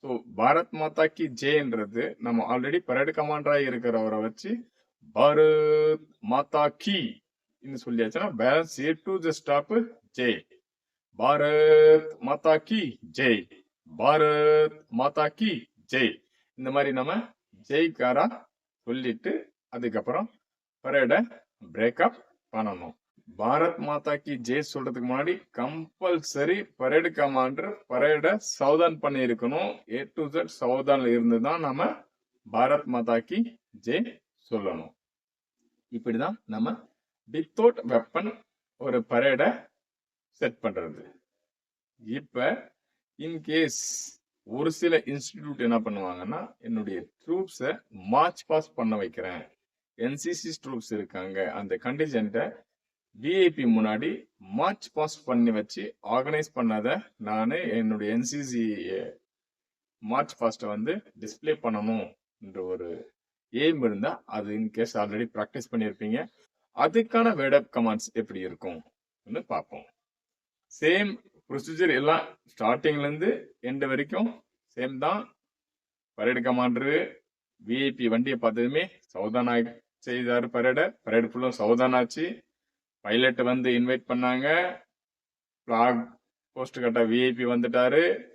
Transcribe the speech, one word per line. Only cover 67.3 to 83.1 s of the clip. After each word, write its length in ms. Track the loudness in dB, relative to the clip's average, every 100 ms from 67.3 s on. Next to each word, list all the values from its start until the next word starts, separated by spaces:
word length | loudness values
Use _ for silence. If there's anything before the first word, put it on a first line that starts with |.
| 2
வேர்ட் 160 | 4 2
ஆஃப் 120 | 2 -2
கமாண்ட்ஸ் 340 | 0 0 -6 -8
எப்படி 200 | -8 -8 -10
இருக்கும்னு 960 | -10 -12 -12 -16 _ _ _ -10 -10 -6
பார்ப்போம். 340 | -8 -8 -18 -20 _ _ _ _ _ _ _ _
சேம் 400 | -2 2 2 0 -6 _ _ _
ப்ரொசீஜர் 440 | -10 -10 0 2 2
எல்லாம் 260 | 2 0 -2 -14 _
ஸ்டார்டிங்ல 560 | -4 0 2 0 0 -2
இருந்து 240 | -2 -2 -2 -6 _ -8
எண்ட் 160 | -6 -2
வரைக்கும் 380 | -2 -4 -2 -2 -4 _ _ _ -8
சேம் 180 | -8 -4
தான். 180 | -2 -2 -6 _ _ _ _ _ _ _ _ -4
பரேடு 220 | 0 0 0
கமாண்டரு 480 | 2 2 0 0 0 -2 -10 _ _ _ _
வி 140 | -6 -2 -2
ஐ 40 | 0
பி 80 | 0
வண்டியை 240 | 2 0 0
பார்த்ததுமே 400 | 0 0 0 0 -4 -10 _
சவுதான் 380 | -8 -4 0 0
ஆயி-, 220 | 0 0 -6 _ _ -8
செய்தாரு 420 | -4 0 0 0
பரேடை. 300 | 0 2 2 0 -2
பரேடு 240 | 0 2 2
ஃபுல்லும் 260 | -2 -4 0
சவுதான் 380 | 2 4 4 4
ஆச்சு. 260 | 0 -2 -6 -6 _ _ _ _ _ _
பைலட் 380 | -2